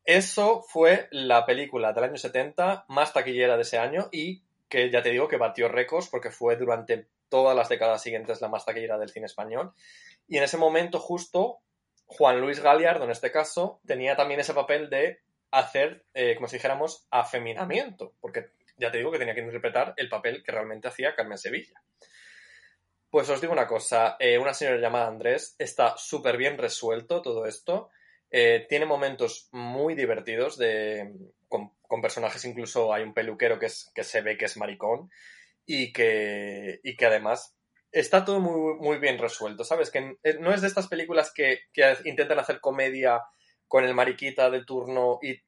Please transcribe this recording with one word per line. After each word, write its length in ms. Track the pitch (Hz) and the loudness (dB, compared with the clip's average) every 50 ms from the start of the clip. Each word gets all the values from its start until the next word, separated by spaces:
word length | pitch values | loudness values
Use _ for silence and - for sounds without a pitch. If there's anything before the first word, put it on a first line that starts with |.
| _ | _
Eso 580 | - 165 185 190 - - - 202 214 226 220 - | 4 4 4 4 2 0 2 4 4 4 2 0
fue 460 | - - 165 165 165 185 208 - - | -4 2 6 6 6 6 6 2 -4
la 340 | - 139 131 127 123 117 117 | -8 -4 2 4 4 4 4
película 480 | - 123 131 143 139 - 123 113 107 107 | 4 0 0 -2 -6 -4 -2 -2 0 0
del 120 | - 160 | 0 -2
año 120 | 151 147 | -2 -2
setenta 720 | - - 123 123 127 131 147 151 - 180 185 196 190 - - | -6 -8 -4 -2 -2 -4 -2 -2 -2 0 0 -2 -4 -6 -4
más 240 | 135 143 151 151 - | 0 0 0 2 0
taquillera 440 | 147 127 131 127 123 123 123 123 | -2 -2 -2 0 2 2 4 4
de 60 | 117 117 | 2 0
ese 160 | 113 - 117 | 0 -2 -2
año 300 | 117 131 147 175 208 - | -2 -2 -2 -4 -4 -4
y 320 | - 160 151 175 185 185 _ _ _ _ _ - | -6 -8 -8 -8 -8 -12 _ _ _ _ _ -4
que 220 | - 127 123 127 | 0 0 2 2
ya 120 | 120 120 117 | 2 2 2
te 80 | 123 | 2
digo 180 | 120 123 143 151 | 0 0 0 0
que 80 | 151 | 0
batió 320 | 120 117 113 - 120 117 117 | 0 0 0 0 0 -2 0
récords 400 | 110 123 123 123 156 170 180 - | 0 0 -2 0 -2 -4 -4 -4
porque 220 | - 123 - 113 | -8 -8 -8 -8
fue 260 | - - 120 117 117 | -8 -2 0 0 0
durante 520 | 120 127 120 117 113 113 - 113 110 - _ _ _ _ - | 0 0 -2 -2 -2 -2 -4 -4 -4 -6 _ _ _ _ -2
todas 260 | - 131 131 131 131 | 2 4 4 4 4
las 140 | 127 117 - | 4 2 2
décadas 340 | 123 117 113 113 110 107 - | 2 2 2 2 2 0 -2
siguientes 380 | 120 113 110 113 113 113 - | -4 -6 -6 -4 -6 -6 -6
la 80 | 120 107 | -6 -6
más 160 | 110 104 - | -6 -6 -4
taquillera 320 | - 110 113 113 110 110 | -6 -6 -6 -4 -4 -4
del 140 | 107 107 104 | -6 -6 -8
cine 160 | - 110 110 | -10 -12 -12
español. 480 | - - - 104 107 113 127 170 185 - _ _ - - - - - _ _ _ | -12 -10 -10 -10 -8 -6 -6 -8 -8 -12 _ _ -20 -20 -20 -20 -20 _ _ _
Y 100 | - - | -4 -2
en 80 | 143 139 | 0 0
ese 120 | 135 - | 0 2
momento 420 | 165 165 160 156 165 175 170 170 165 | 4 4 4 4 4 0 0 -2 -6
justo 600 | - - 175 175 - - - 180 196 240 240 - _ _ _ _ _ _ _ _ _ | -4 -4 -8 -8 -6 -4 -2 0 0 0 -2 -8 _ _ _ _ _ _ _ _ _
Juan 340 | _ - - 151 131 123 123 | _ 2 4 6 6 6 4
Luis 200 | 127 139 143 147 | 2 -2 -2 2
Galiardo, 440 | 143 147 143 156 165 165 170 160 135 | 6 6 6 8 6 4 4 2 0
en 60 | 117 | -4
este 200 | 117 - - 160 | -4 -4 -4 -2
caso, 500 | - 156 156 - - 175 175 196 - _ _ | 0 0 0 0 -2 -4 -4 -4 -4 _ _
tenía 300 | - 147 127 127 135 139 | -6 -4 -2 0 0 2
también 240 | 139 143 147 143 143 | 2 2 0 0 -2
ese 140 | 143 - 143 | -2 -2 0
papel 340 | 143 131 139 147 151 151 147 | -2 0 0 0 -2 -2 -2
de 320 | 135 135 147 175 180 _ _ _ _ _ _ _ | -2 0 0 0 -2 _ _ _ _ _ _ _
hacer, 540 | - 135 123 - - 135 139 156 175 - _ _ - | 2 2 2 2 2 0 0 0 -2 -6 _ _ -4
eh, 200 | 131 123 120 113 | 0 2 2 2
como 140 | 113 127 113 | 0 -2 -8
si 80 | 131 | -6
dijéramos, 500 | 120 - 131 135 139 151 160 - - _ - | -2 -2 -2 0 0 -2 -4 -6 -8 _ -2
afeminamiento, 1040 | - 123 - - - 123 117 117 113 104 185 180 156 220 285 262 190 - 104 - _ _ | 0 0 0 0 -2 -6 -6 -6 -6 -6 -6 -4 -2 -4 -4 -4 -8 -14 -16 -16 _ _
porque 300 | - 120 - 117 - - _ _ _ _ _ | -14 -10 -8 -10 -10 -10 _ _ _ _ _
ya 140 | - 120 117 | -6 -6 -4
te 80 | 113 117 | -4 -4
digo 120 | 120 151 | -4 -4
que 80 | 165 147 | -4 -4
tenía 160 | 127 117 110 | -4 -4 -6
que 60 | 117 | -6
interpretar 540 | 113 117 117 117 - 120 107 123 135 - - | -8 -8 -8 -6 -4 -2 0 0 -2 -2 -4
el 120 | - 135 123 | -8 -8 -6
papel 340 | 113 107 - 117 117 - - | -6 -4 -4 -4 -6 -6 -8
que 100 | - 117 | -8 -6
realmente 360 | 110 107 110 110 110 107 123 | -6 -6 -6 -8 -10 -10 -10
hacía 260 | - - 131 147 156 | -6 -4 -4 -4 -2
Carmen 240 | - 110 107 104 98 | -4 -6 -6 -8 -10
Sevilla. 440 | - - 120 - - - _ _ _ _ _ _ _ _ _ - - - - - - - - - _ _ _ _ _ _ _ _ _ _ | -8 -8 -8 -8 -10 -12 _ _ _ _ _ _ _ _ _ -20 -20 -20 -20 -20 -20 -20 -20 -20 _ _ _ _ _ _ _ _ _ _
Pues 180 | - 151 135 - | 2 2 2 2
os 100 | 143 135 | 0 -2
digo 120 | 165 165 170 | -2 -2 0
una 140 | 147 123 | 0 0
cosa, 500 | - 117 110 - - 123 113 113 110 - - | 0 0 -4 -2 0 2 2 2 2 2 2
eh, 200 | 131 123 120 120 | 2 4 4 4
Una 140 | 131 139 135 | 2 0 -2
señora 260 | - 151 135 127 120 | -2 0 0 0 2
llamada 280 | 117 113 117 123 117 | 0 0 0 0 -2
Andrés, 480 | 113 110 110 113 117 127 151 - - - - | -2 -4 -2 0 0 0 0 -2 -6 -10 -8
está 380 | 147 123 - - 127 113 - | -8 -4 0 2 2 2 2
súper 400 | - - - - 143 123 127 117 | -2 -8 -8 -6 -4 -2 0 0
bien 220 | 120 131 143 147 143 | 0 0 -2 -2 -2
resuelto 640 | 127 110 - - - 113 113 117 117 - 170 175 - | -4 -4 -4 -4 -2 -2 -2 -2 -4 -4 -4 -4 -4
todo 240 | 131 117 113 110 | -4 -4 -4 -4
esto, 420 | 110 110 - - - 175 202 226 - _ _ _ _ _ _ _ _ | -6 -8 -8 -6 -4 -4 -4 -4 -8 _ _ _ _ _ _ _ _
eh, 360 | - 127 120 117 117 113 113 - | 2 4 6 6 6 4 2 0
tiene 160 | 147 147 156 | -2 0 0
momentos 640 | 156 147 139 139 139 135 127 127 117 - - - _ - | 2 0 0 0 -2 -2 -2 -4 -4 -4 -6 -16 _ -12
muy 420 | 123 120 120 123 135 147 160 160 | -10 -8 -6 -4 -2 -2 -2 -2
divertidos 640 | 143 131 117 113 110 95 113 113 113 127 147 151 139 | -2 0 0 -2 -2 -4 -4 -2 -2 -2 -2 -2 0
de, 560 | 120 113 110 110 107 107 107 104 101 101 104 95 95 - _ _ _ - | 0 0 0 0 -2 -2 -4 -6 -8 -10 -14 -18 -20 -20 _ _ _ -6
con, 240 | - 107 104 101 _ _ | -6 -6 -6 -8 _ _
con 220 | _ - 117 113 117 | _ -6 -2 0 0
personajes, 420 | - - 123 113 107 - 117 123 | 0 0 0 -2 -2 -4 -4 -10
incluso 480 | 123 113 123 117 110 - 127 113 110 107 | -10 -8 -8 -8 -4 0 2 2 2 2
hay 100 | 107 110 | 0 -2
un 120 | 110 104 | -4 -2
peluquero 440 | 113 110 113 107 98 123 117 113 110 | -4 -2 -2 -2 0 2 2 2 2
que 80 | 113 | -2
es, 240 | 110 - - - _ - | -4 -4 -6 -16 _ -10
que 100 | - 104 | -10 -6
se 160 | - - 113 | -2 -2 -2
ve 160 | 104 107 107 | 0 0 -2
que 80 | 98 107 | -4 -4
es 140 | 101 - 107 | -6 -6 -6
maricón 520 | 104 104 101 98 104 104 117 135 175 - _ - - - - - - _ _ _ _ | -8 -8 -8 -4 -2 -2 -2 -2 -4 -10 _ -20 -20 -20 -20 -20 -20 _ _ _ _
y 280 | - 156 135 127 120 117 | -6 -4 -4 -4 -2 0
que, 840 | 127 117 113 110 107 107 104 104 104 101 101 98 98 104 98 - - - | 2 2 4 4 2 0 -2 -4 -6 -8 -8 -10 -10 -10 -10 -10 -10 -10
y 120 | 135 120 | -12 -2
que 120 | - 127 | 2 4
además 500 | 117 110 107 107 107 117 - - - _ _ _ _ _ _ _ _ | 4 4 4 2 0 -2 -2 -4 -12 _ _ _ _ _ _ _ _
está 360 | - 165 147 - - 190 185 | 0 0 2 4 4 4 4
todo 140 | 196 196 196 | 4 0 0
muy, 340 | 185 170 165 160 156 156 156 | 0 0 0 0 -2 -2 -2
muy 240 | 160 156 147 151 143 | -2 0 -2 0 2
bien 200 | 147 139 127 120 | 2 0 0 0
resuelto, 460 | 117 117 - - 113 107 104 98 117 | -2 -4 -4 -6 -8 -8 -8 -8 -6
¿sabes? 260 | - 160 170 156 - | -2 0 0 0 0
Que 80 | - 139 | -2 -6
n-, 180 | 131 135 135 - - | -6 -6 -8 -4 0
eh, 140 | 156 156 151 | 0 0 0
no 140 | 165 175 202 | 2 0 2
es 80 | 196 | 2
de 80 | 190 196 | 0 -2
estas 200 | 190 202 185 - | -2 -2 -4 -4
películas 440 | 175 165 165 165 170 160 151 - - | -4 -6 -4 -2 0 0 0 0 0
que, 280 | - 147 135 127 - - _ - | -2 0 0 0 -2 -4 _ 2
que 120 | 147 143 | 4 6
ha-, 120 | 135 131 135 - | 6 6 4 -2
intentan 340 | 156 135 135 143 143 156 143 | -4 -2 -2 0 0 0 0
hacer 220 | 127 - 143 - | 0 -2 -4 -4
comedia 640 | - 143 135 135 135 131 131 131 131 127 120 120 120 - _ _ _ _ _ _ _ | -2 -2 0 0 0 -2 0 2 2 4 4 2 0 -6 _ _ _ _ _ _ _
con 180 | - - 131 127 | 2 4 4 4
el 100 | 127 127 | 4 4
mariquita 560 | 123 127 131 123 - 143 139 135 - 131 127 | 2 2 2 0 -4 -6 -6 0 2 4 4
de 120 | 127 131 131 | 4 0 -4
turno 540 | - 131 127 123 123 131 127 123 123 123 123 143 | -6 -6 -6 -6 -4 -2 0 2 2 0 0 -4
y, 180 | 135 131 - _ | -8 -10 -10 _